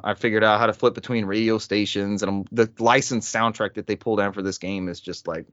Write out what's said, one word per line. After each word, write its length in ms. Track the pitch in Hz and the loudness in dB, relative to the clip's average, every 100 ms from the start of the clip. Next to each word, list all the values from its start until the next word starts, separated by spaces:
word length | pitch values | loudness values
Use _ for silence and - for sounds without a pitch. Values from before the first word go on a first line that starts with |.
I 100 | - | -4
figured 300 | 101 117 107 | -2 0 4
out 160 | 110 104 | 4 4
how 60 | 113 | 2
to 60 | |
flip 220 | 104 123 | 2 0
between 300 | - - 117 | 0 -4 -4
radio 340 | 98 107 113 110 | -2 0 2 0
stations, 640 | - 104 101 101 101 101 | 0 -2 0 -2 -2 -2
and 80 | 98 | -2
I'm, 140 | 98 92 | -2 -2
the 180 | 117 113 - | 0 0 2
licensed 560 | 117 135 135 120 - | 4 4 2 -4 -4
soundtrack 400 | 113 113 104 104 | -2 0 0 -4
that 140 | - 101 | -4 -6
they 80 | 101 | -4
pull 180 | 120 104 | -2 0
down 160 | 101 | 0
for 100 | 98 | -2
this 160 | 95 92 | -6 -6
game 300 | 92 98 92 | -6 -6 -6
is 120 | 85 | -8
just 260 | - 85 - | -12 -10 -8
like, 200 | 82 82 | -8 -6